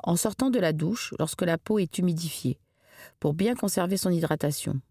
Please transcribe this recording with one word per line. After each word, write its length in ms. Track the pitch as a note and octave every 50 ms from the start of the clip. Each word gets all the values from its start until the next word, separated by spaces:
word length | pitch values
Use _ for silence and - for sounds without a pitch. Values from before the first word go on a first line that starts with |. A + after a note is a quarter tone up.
En 140 | - - F3
sortant 340 | E3+ - A3 G3 - C4 C4+
de 80 | A#3+ A#3+
la 140 | F3+ D#3+
douche, 420 | D#3 D3+ D3+ E3+ A3+ - - - - -
lorsque 240 | D#3+ D#3 - -
la 140 | F#3 E3+ E3
peau 220 | D#3+ - - G#3+ G#3+
est 180 | F#3 D#3+ -
humidifiée, 640 | - F3+ F3+ E3 E3 E3+ D3+ - - - C3 - - _ _ _ _ _ _ - - - - - _
pour 140 | - D3
bien 220 | D3 E3 G3 A#3 B3
conserver 420 | - - G3 - F#3+ F3 F3+ G3
son 140 | F#3 - F#3+
hydratation. 720 | F3 E3 D#3+ D3+ D#3 - - D3 C#3+ - - D#3+ D3 C3+ - _